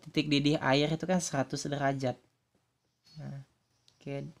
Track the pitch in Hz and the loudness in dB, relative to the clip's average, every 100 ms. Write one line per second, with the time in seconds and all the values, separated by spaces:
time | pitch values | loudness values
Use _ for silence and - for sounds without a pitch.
0 | 156 160 147 143 147 151 135 139 147 160 | -6 -2 2 4 4 2 4 4 4 0
1 | 165 185 - 135 131 143 147 143 139 139 | 0 0 0 -2 -2 -4 -4 0 0 0
2 | 131 123 _ _ _ _ _ _ _ _ | -2 -4 _ _ _ _ _ _ _ _
3 | _ 156 139 139 131 _ _ _ _ _ | _ -16 -12 -12 -16 _ _ _ _ _
4 | 143 139 143 - | -10 -8 -10 -14